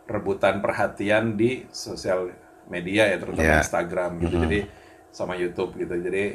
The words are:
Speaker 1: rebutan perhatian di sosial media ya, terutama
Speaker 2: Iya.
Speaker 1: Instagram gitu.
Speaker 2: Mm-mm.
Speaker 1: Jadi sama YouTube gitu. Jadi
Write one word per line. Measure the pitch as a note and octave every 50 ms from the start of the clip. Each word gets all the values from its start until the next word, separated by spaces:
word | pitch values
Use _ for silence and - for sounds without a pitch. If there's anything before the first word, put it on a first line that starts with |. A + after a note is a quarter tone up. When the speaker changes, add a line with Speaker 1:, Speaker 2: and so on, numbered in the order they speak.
| -
Speaker 1:
rebutan | - G#2 G2+ F2+ G2 F#2+ - - G2 F#2+ G2+
perhatian | G2+ G2 G2 A2 G2+ G2 - - G#2 G2+ G#2+ A2 A2 A2+ G#2
di | G2+ A2+ B2 C3 - - -
sosial | - - - - F#2 E2 - G2+ F#2 F#2 F#2 F2 - - - - - - -
media | - F2+ F2 F2 F#2 G2 G#2+ A2
ya, | G2+ F#2
terutama | F2 - F#2+ F2 E2 D#2+ D#2
Speaker 2:
Iya. | D#2 D#2
Speaker 1:
Instagram | D2+ - - E2+ F2 E2+ F2 F#2 F2+ F2 F2 E2+
gitu. | E2+ E2 F2
Speaker 2:
Mm-mm. | E2+ E2
Speaker 1:
Jadi | D#2+ - G#2 - - - - - - - - - -
sama | - - G2+ F2+ F2+
YouTube | F2+ F2+ F2 F2 G2 F#2 E2+ -
gitu. | F#2 F2 E2+ F2+
Jadi | F2 F2 F2+ F#2+ G2 G2+ G2+ -